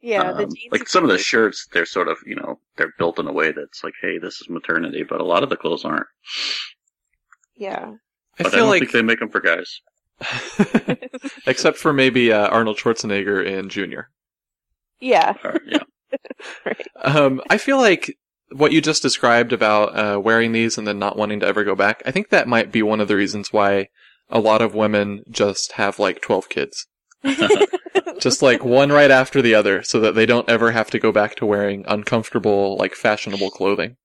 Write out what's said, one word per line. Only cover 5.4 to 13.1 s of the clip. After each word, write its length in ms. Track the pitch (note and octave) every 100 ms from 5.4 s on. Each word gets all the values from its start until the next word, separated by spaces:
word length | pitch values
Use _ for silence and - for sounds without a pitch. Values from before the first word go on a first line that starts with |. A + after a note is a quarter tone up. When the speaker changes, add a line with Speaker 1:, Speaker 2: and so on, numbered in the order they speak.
Speaker 2:
of 40 | C3+
the 60 | -
clothes 280 | - E2
aren't. 220 | D#2+ D#2+ - _ - - - - - _ _ _ _ _ _ _ _
Speaker 1:
Yeah. 380 | _ G3 - A3 A3 _ _ _ -
Speaker 3:
I 20 |
Speaker 2:
But 40 | E3+
I 40 |
Speaker 3:
feel 80 | -
Speaker 2:
don't 100 | A3
Speaker 3:
like 100 | F#3+
Speaker 2:
think 120 | C3+
they 100 | A#2+
make 200 | A2+ A2+
'em 60 | A2
for 100 | G2+
guys. 400 | F#2 E2+ F2+ - _ _ _ _
Speaker 3:
<laughs> 1300 | - B2 - - G3+ - - B3 B3+ B3+ C#4 - -
Except 300 | B2+ E3 D3
for 160 | E3
maybe, 400 | C#3+ C3 B2 A#2
uh, 160 | G#2+ G#2
Arnold 300 | A2+ A2+ G#2
Schwarzenegger 680 | A#2 A2+ A2+